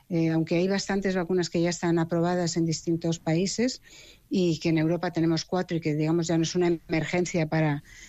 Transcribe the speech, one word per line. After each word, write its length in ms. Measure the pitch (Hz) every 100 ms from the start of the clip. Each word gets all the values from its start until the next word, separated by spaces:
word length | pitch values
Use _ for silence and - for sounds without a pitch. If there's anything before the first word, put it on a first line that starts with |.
| -
eh, 220 | 170 160
aunque 240 | 160 160 170
hay 120 | 185
bastantes 480 | 196 - 196 196 185
vacunas 340 | 170 185 165
que 100 | 175
ya 100 | 175
están 280 | 170 175 170
aprobadas 580 | 165 170 175 180 170 170
en 80 |
distintos 540 | 165 156 - 165 165 165
países 640 | - 160 196 - 247 - - - - - -
y 280 | 196 175 156
que 80 | 170
en 100 | 160
Europa 340 | 160 170 175
tenemos 320 | 165 165 165
cuatro 320 | - 185 180 165
y 40 |
que, 160 | 160 151
digamos, 320 | 156 170 165
ya 80 | 165
no 80 |
es 100 | 165
una 140 | 180 175 165 -
emergencia 600 | 165 156 180 175 175 156
para, 340 | 160 156 147 - -